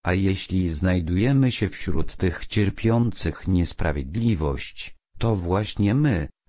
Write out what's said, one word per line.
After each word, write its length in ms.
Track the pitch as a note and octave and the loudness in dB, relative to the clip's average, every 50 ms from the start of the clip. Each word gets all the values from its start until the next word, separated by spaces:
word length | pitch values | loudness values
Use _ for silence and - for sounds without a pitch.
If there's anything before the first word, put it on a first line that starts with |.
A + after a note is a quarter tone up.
| _ | _
A 80 | F2+ F#2 | 0 0
jeśli 560 | G2 F#2+ G2 F#2+ F#2 - - F#2 F#2 F#2 E2+ | 2 2 0 0 -2 -4 -2 0 0 0 0
znajdujemy 800 | D#2+ D2 F2 F#2 F2+ F2+ E2 D#2+ F2 F#2 A2 C3 C#3 C3+ C3+ B2+ | -2 0 0 2 2 2 0 0 0 2 2 4 4 4 4 2
się 180 | A#2+ - G#2+ F#2 | 2 0 -4 -4
wśród 460 | - - - F#2+ F2 F#2+ F#2+ - - | -4 -6 -2 0 2 2 2 0 0
tych 320 | - F#2+ F2+ - - - | 0 -2 -2 0 -2 -8
cierpiących 1000 | - - G#2+ G#2 F#2+ - - - A2+ A#2 A#2 A#2+ A#2 - - - E2+ D#2 - - | -2 0 2 2 2 0 0 0 2 2 4 2 0 0 0 -2 -2 -4 -4 -2
niesprawiedliwość, 1500 | F2+ F#2 F2+ F2 - - - F2 E2 C#2 C#2+ C2 C2+ E2 A2+ A#2 A#2 G#2+ D#2 D#2+ D2 C#2 C2 - - - - - - - _ _ _ _ | 0 2 2 2 0 -2 -2 -2 0 0 -2 -6 -6 -4 -2 0 0 0 2 0 -2 -2 -4 -8 -10 -10 -12 -12 -12 -14 _ _ _ _
to 180 | - A2 A#2 A2+ | -2 0 0 0
właśnie 600 | G2 F2 E2+ F#2 G2+ G#2+ G#2 - - G2+ G2+ A2 | 0 0 0 0 0 -2 -4 -2 0 2 2 4
my, 320 | C#3 D3+ D3 A2 D#2+ D2 - _ _ _ | 2 2 2 2 0 -2 -6 _ _ _